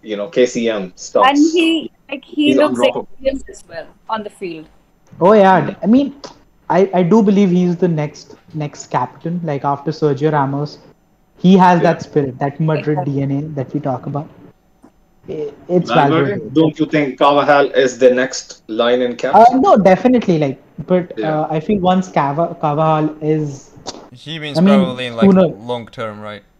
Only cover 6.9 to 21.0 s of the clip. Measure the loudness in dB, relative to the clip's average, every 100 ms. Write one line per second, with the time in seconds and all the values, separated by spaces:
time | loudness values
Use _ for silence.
6.9 | 0 2 4 4 2 2 2 0 0 -2
7.9 | -2 -6 -10 -20 -20 _ -10 -10 -12 -8
8.9 | -6 -6 -8 -8 -6 -4 -4 -4 -4 -6
9.9 | -2 -2 0 0 0 -2 -4 -8 -10 -20
10.9 | _ _ _ _ _ 4 6 6 4 2
11.9 | -2 -2 -2 -2 -4 -6 -4 -2 -2 -2
12.9 | -4 -4 -4 -4 -4 -6 -10 -8 -6 -6
13.9 | -6 -8 -10 -10 -20 -20 _ _ _ _
14.9 | _ _ _ -14 -10 -12 -14 -4 -2 0
15.9 | 2 2 2 0 -4 -4 0 0 0 -4
16.9 | -2 -4 0 2 2 2 2 2 2 0
17.9 | 2 2 4 -2 -6 -14 -20 -10 -2 0
18.9 | 0 -2 -4 0 6 6 6 4 4 4
19.9 | 4 4 2 2 0 0 -4 _ -16 -2
20.9 | -2